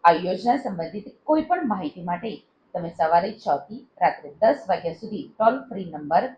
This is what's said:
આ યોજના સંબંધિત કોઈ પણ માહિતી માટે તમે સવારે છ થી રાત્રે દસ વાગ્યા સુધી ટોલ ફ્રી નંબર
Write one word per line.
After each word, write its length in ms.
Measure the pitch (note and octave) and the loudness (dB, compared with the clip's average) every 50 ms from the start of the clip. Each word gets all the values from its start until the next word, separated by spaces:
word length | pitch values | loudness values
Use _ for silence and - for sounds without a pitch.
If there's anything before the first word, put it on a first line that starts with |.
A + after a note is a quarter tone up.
| - | 8
આ 80 | E3+ E3+ D#3+ F3+ | 6 6 6 2
યોજના 300 | F3+ F#3 F#3 - A#3+ B3 C#4 | -2 -4 -2 2 2 2 2
સંબંધિત 480 | - A#3 G3 E3 E3 E3 - G#3 G#3 - - _ _ | 0 -6 -6 -6 -6 -6 -8 -10 -12 -12 -20 _ _
કોઈ 200 | - D#4 D#4 D#4 - | 2 2 2 4 0
પણ 220 | F4+ F4+ E4 A#3+ | -2 -2 0 -2
માહિતી 340 | G#3 F#3+ F3 D3 - F#3 E3+ E3+ | -2 -2 -4 -8 -8 -8 -6 -6
માટે 220 | F3 F3 E3+ - - D3 _ _ _ _ _ _ _ | -6 -6 -6 -10 -10 -12 _ _ _ _ _ _ _
તમે 160 | F3+ E3+ E3+ - - | -8 -8 -8 -2 0
સવારે 320 | E3 D#3+ E3 E3+ F3+ A3 | 2 4 4 4 2 2
છ 140 | G#3 - - - C#3+ C#3 - | -6 -6 -2 -2 -2 -2 -2
થી 140 | - A3 B3+ - _ _ - | -10 -14 -16 -16 _ _ 0
રાત્રે 300 | F#3 D#3+ - - - C#3+ C#3+ - | 0 0 0 -2 -12 -18 -2 2
દસ 200 | G#3+ A3+ C#4+ C#4 - - | 4 4 4 2 -2 -4
વાગ્યા 320 | F3+ E3 - E3+ D#3+ - | -4 -2 -2 -6 -8 -8
સુધી 220 | A3+ - G#3+ F3 C3 - | -10 -10 -8 -8 -10 -12
ટોલ 280 | - _ G#3+ A3+ B3+ C#4 - - | -4 _ 2 4 4 2 -6 -10
ફ્રી 180 | G#3 G3 F#3+ | -10 -10 -10
નંબર 400 | E3 D3+ D3 D3+ D3 - F#3 A#3 C4 B3+ | -10 -10 -12 -6 0 0 0 0 0 -8